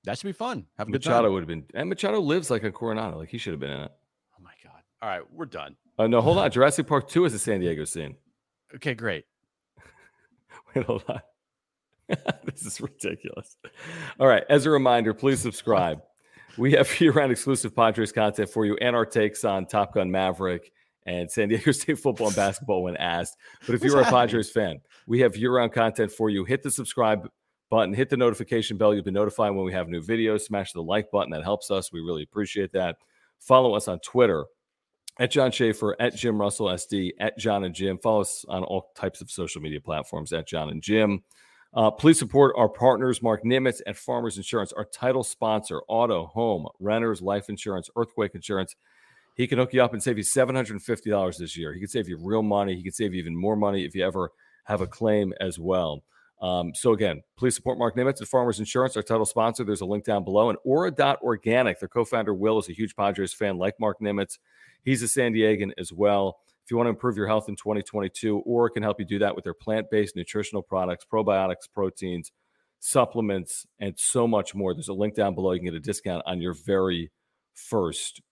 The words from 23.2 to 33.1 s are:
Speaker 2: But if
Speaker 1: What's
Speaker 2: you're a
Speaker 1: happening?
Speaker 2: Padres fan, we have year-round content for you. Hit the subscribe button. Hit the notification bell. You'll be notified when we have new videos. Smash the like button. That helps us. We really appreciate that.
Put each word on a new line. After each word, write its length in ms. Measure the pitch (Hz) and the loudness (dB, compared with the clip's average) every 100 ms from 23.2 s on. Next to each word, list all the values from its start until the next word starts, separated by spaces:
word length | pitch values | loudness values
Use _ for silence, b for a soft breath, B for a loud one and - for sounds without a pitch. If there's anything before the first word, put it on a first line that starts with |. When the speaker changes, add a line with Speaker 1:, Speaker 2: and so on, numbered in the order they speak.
| 85 - B B - | -4 -12 B B -4
Speaker 2:
But 80 | 120 | 0
if 60 | |
Speaker 1:
What's 100 | 131 | 4
Speaker 2:
you're 100 | 139 | 4
a 20 | 123 | 6
Speaker 1:
happening? 140 | 127 | 6
Speaker 2:
Padres 280 | 120 113 101 | 4 0 0
fan, 320 | 117 98 73 _ b - | -2 -2 -6 _ b -2
we 140 | 120 | 4
have 180 | 123 98 | 4 4
year-round 340 | 123 127 117 | 0 2 2
content 400 | 120 113 110 104 | 2 0 2 -2
for 200 | - 110 | 0 0
you. 140 | 101 92 | 0 -2
Hit 180 | 139 | -4
the 80 | 139 | -2
subscribe 580 | - 113 - 113 107 - _ _ _ _ | -6 -6 0 2 0 -4 _ _ _ _
button. 240 | 113 95 | 0 2
Hit 160 | 101 135 | 0 0
the 80 | 131 | 2
notification 580 | 120 104 - 117 104 98 | 2 2 -2 -2 -2 2
bell. 200 | 107 104 | 2 4
You'll 80 | |
be 80 | 95 | 0
notified 400 | 95 104 - 104 | 0 0 0 0
when 100 | 98 | 0
we 100 | 92 | -2
have 140 | 92 85 | -4 -4
new 140 | 85 | -6
videos. 400 | 80 113 110 107 | -2 0 0 0
Smash 320 | - 104 92 | -2 -6 -6
the 80 | 87 | -8
like 300 | 82 104 107 | -2 -2 0
button. 180 | 101 82 | -2 -2
That 140 | 78 | -4
helps 260 | 82 104 - | -2 -4 -2
us. 220 | 98 - | -4 -4
We 60 | 85 | -10
really 220 | 82 80 | -6 -6
appreciate 480 | 76 107 101 104 95 | -6 -6 -4 -4 -2
that. 240 | 95 87 85 _ | -2 -4 -6 _